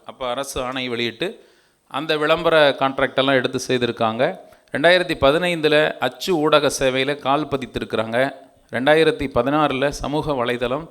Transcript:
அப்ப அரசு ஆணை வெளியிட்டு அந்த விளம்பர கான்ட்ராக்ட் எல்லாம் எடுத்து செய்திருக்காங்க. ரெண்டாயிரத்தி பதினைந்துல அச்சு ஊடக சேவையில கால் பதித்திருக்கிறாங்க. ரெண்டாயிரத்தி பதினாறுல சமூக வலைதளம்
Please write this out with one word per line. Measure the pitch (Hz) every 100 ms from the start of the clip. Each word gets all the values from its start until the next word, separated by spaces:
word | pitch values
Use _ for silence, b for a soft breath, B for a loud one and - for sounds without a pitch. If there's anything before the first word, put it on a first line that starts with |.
அப்ப | - 110 127
அரசு | 120 139 143
ஆணை | 127 131 127
வெளியிட்டு | 117 117 113 180 - b b b b -
அந்த | 165 160 151
விளம்பர | 151 160 170 160 143 135
கான்ட்ராக்ட் | 135 135 131
எல்லாம் | - 135
எடுத்து | 131 123 131 -
செய்திருக்காங்க. | 127 120 113 110 113 151 190 - b b
ரெண்டாயிரத்தி | 123 165 180 165 143
பதினைந்துல | 139 160 180 165 151 151 156 -
அச்சு | 131 - - 165
ஊடக | 156 151 143 -
சேவையில | 135 131 131 143
கால் | 135 147 147
பதித்திருக்கிறாங்க. | 139 120 117 113 110 113 120 135 - - _ -
ரெண்டாயிரத்தி | 117 139 156 156 156 139
பதினாறுல | 127 123 151 143 131 143
சமூக | - 127 151 143
வலைதளம் | 135 120 123 120 139 160